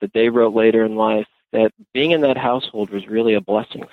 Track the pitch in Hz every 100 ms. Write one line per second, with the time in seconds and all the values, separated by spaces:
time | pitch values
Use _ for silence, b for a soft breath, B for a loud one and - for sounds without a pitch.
0 | 104 113 117 117 113 113 113 113 110 110
1 | 110 110 - _ _ 113 110 - _ 131
2 | 160 165 139 127 123 123 - 110 98 101
3 | 95 110 113 104 98 107 110 - -